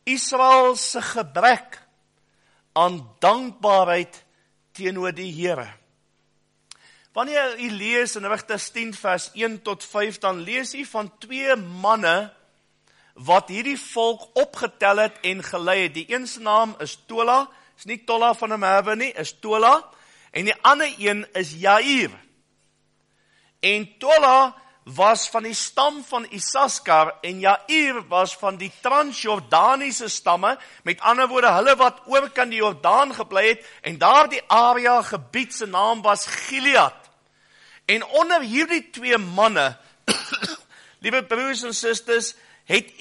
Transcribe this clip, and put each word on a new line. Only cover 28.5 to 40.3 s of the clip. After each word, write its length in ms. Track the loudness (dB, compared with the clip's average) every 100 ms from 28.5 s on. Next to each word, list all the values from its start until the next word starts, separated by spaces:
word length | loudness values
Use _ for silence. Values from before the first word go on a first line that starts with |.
| -6
die 100 | -10 -4
Transjordaniese 1300 | 2 2 2 -4 -4 -4 2 4 6 4 -2 -6 -8
stamme, 460 | -4 0 0 0 -2 -8 -10
met 180 | -6 0
ander 300 | 2 2 2
woorde, 240 | 2 4 4
hulle 200 | 4 4
wat 220 | 4 2 -2
oor 180 | 0 0
kan 160 | -2 -2
die 80 | 0
Jordaan 540 | -2 0 2 4 2 -2
gebly 300 | -4 0 2
het, 100 | 0 -6 -14
en 160 | -12 0
daardie 440 | 4 6 4 0 2
area 520 | 4 4 4 2 2
gebied 520 | 0 -8 -8 -6 -6
se 120 | -8 -6
naam 360 | 0 0 0
was 240 | 0 0 -2
Gilead. 760 | -10 -8 -4 2 4 4 0 _ _ _ _ _ _ _ -12
En 200 | -4 -4
onder 400 | 0 0 2 0
hierdie 460 | -2 -4 -2 -4 -8
twee 280 | -10 -2 -2
manne, 560 | -2 0 0 2 -2 -4 _ _
<coughs> 1000 | -6 -6 -6